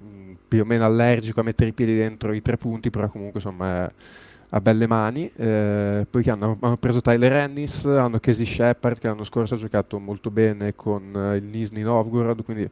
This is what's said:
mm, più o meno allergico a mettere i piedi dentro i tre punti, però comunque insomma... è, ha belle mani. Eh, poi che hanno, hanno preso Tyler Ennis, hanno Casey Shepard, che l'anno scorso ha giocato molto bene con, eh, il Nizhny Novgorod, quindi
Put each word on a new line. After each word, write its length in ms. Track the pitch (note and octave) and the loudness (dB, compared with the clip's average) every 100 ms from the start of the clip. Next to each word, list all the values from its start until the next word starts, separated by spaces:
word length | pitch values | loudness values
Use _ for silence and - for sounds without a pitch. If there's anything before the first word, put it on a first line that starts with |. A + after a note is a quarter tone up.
mm, 300 | G#2 G2+ F#2+ F2+ _ | -20 -20 -20 -20 _
più 140 | A2 | 2
o 40 | G#2+ | 4
meno 200 | A#2 A2+ | 4 4
allergico 540 | A2+ A#2+ A#2+ A2 A2 | 4 4 4 0 -2
a 40 | |
mettere 260 | A2+ A2 A2+ | 0 2 0
i 40 | |
piedi 220 | A2 A2+ A2 | 2 2 2
dentro 380 | A2 A2 A2 | 0 -4 -4
i 80 | G#2+ | -4
tre 160 | A#2+ A#2 | -4 -4
punti, 320 | A#2+ A2+ A#2+ | -4 -4 -4
però 180 | G#2 G#2 | -2 -4
comunque 320 | G#2+ G2+ G2+ | -6 -10 -8
insomma... 460 | G2 F2+ F#2 F2+ F2 | -8 -6 -4 -2 -4
è, 40 | - - - - - _ | -8 -20 -20 -20 -20 _
ha 120 | G#2 | 0
belle 260 | G2 A2 A#2 | 2 4 2
mani. 440 | A2+ G#2+ C3+ E3+ - | 2 0 -2 -8 -4
Eh, 720 | A2+ G#2+ G#2 G#2 G2+ G#2 G2+ | 0 2 2 0 0 -2 -2
poi 140 | B2 | 0
che 80 | A#2+ | 0
hanno, 260 | G#2+ G#2+ G#2 | 0 -2 0
hanno 180 | A#2+ A#2+ | 0 0
preso 240 | B2 A#2+ | 0 2
Tyler 320 | A#2+ A#2+ B2+ | 4 4 4
Ennis, 520 | C#3 C#3+ C#3+ D3 - C#3+ | 4 0 -4 -8 -4 0
hanno 340 | C#3 B2 A2+ | 2 2 2
Casey 260 | - A2+ A#2 | 0 0 0
Shepard, 520 | - A#2+ A#2+ B2 A#2 | 2 2 2 0 -2
che 80 | A#2 | -2
l'anno 160 | G#2+ | -4
scorso 300 | G#2 A#2+ A2 A2+ | -4 -4 -2 -4
ha 20 | |
giocato 420 | A2 G#2 - G2+ | -2 -2 -2 -6
molto 300 | G2+ G2+ A#2 | -8 -8 -4
bene 440 | G#2 A2 G#2 G2+ - | 2 2 2 -4 -4
con, 360 | A2 G#2 G2 G2+ | -4 -4 -4 -4
eh, 220 | G2+ G2+ | -2 -2
il 60 | |
Nizhny 380 | G#2 A2 G#2+ G#2+ | -4 -6 -6 -4
Novgorod, 600 | G#2+ A#2 A2+ A#2+ A#2 A2+ | 0 2 2 0 0 -2
quindi 240 | A2 A2 G#2 | -6 -6 -6